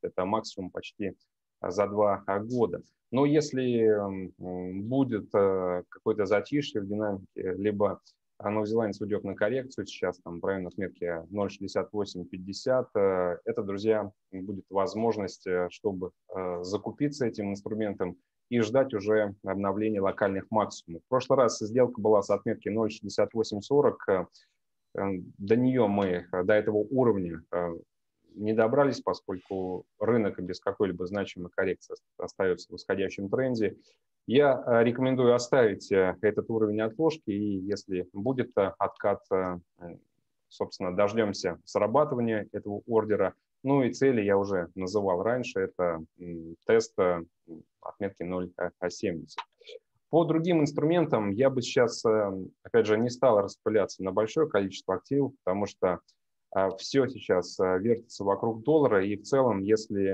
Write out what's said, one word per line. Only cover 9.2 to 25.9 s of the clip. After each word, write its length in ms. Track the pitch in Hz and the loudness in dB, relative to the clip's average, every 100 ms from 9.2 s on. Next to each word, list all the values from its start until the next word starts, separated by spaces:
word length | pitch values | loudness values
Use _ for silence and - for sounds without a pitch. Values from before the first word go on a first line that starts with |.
на 100 | 98 | -4
коррекцию 520 | 92 104 131 127 - - | -2 -2 -2 -6 -10 -10
сейчас, 320 | - 92 87 | -6 -6 -6
там, 200 | - 85 | -10 -6
в 40 | |
районе 240 | 95 95 90 | -4 -4 -6
отметки 560 | 95 90 - 85 82 82 | -8 -8 -6 -6 -6 -6
ноль 220 | 101 98 | -4 -4
шестьдесят 420 | 98 98 101 92 | -4 -6 -4 -4
восемь 320 | 104 98 90 | -4 -6 -8
пятьдесят, 640 | 85 95 92 95 131 127 123 | -12 -12 -10 -6 -2 0 0
э, 440 | 107 98 92 90 85 | 0 2 2 0 -2
это, 180 | - 117 | -6 -6
друзья, 500 | 101 98 110 107 101 - _ | -6 -2 0 0 -2 -10 _
будет 320 | 95 95 98 - | -12 -10 -10 -6
возможность, 760 | 98 95 101 117 107 95 - 95 | -2 -2 0 -2 -2 -4 -8 -4
э, 200 | 90 90 | -2 -2
чтобы, 420 | - 107 92 90 - _ | -4 -6 -4 -8 -12 _
э, 280 | 95 92 87 | -8 -6 -6
закупиться 640 | 90 101 113 110 147 147 117 | -6 -6 -6 -4 -4 -2 -4
этим 240 | 110 101 | -4 -6
инструментом 680 | 98 - 107 107 95 90 87 _ _ _ | -6 -6 -4 -4 -4 -6 -6 _ _ _
и 120 | 120 | 0
ждать 340 | 107 131 131 | 2 2 2
уже 400 | 110 101 107 104 98 | 0 2 2 2 -2
обновления 560 | 98 95 98 98 107 104 | -6 -2 -2 0 -2 0
локальных 500 | 95 95 101 98 - | -2 0 0 0 -2
максимумов. 520 | 110 104 - - 85 | 0 0 -4 -14 -16
В 40 | - | -2
прошлый 300 | 127 - 135 | -2 2 4
раз 200 | 117 - | 4 2
сделка 420 | 107 120 120 117 | -2 2 2 2
была 220 | 107 107 | 4 4
с 80 | 98 | 4
отметки 380 | 101 117 107 98 | 0 -2 -4 -4
ноль 220 | 107 107 | -2 -2
шестьдесят 420 | 107 101 - 104 | -4 -6 -2 0
восемь 260 | 113 110 104 | 0 -2 -4
сорок. 440 | - 143 131 - - | 0 4 4 2 0
Э, 180 | 95 87 - _ _ _ _ _ - | 0 0 -10 _ _ _ _ _ -6
э, 40 | 98 92 90 - | -4 -4 -8 -8
до 180 | 98 117 | 2 4
нее 300 | 127 131 | 4 4
мы, 400 | 107 | 4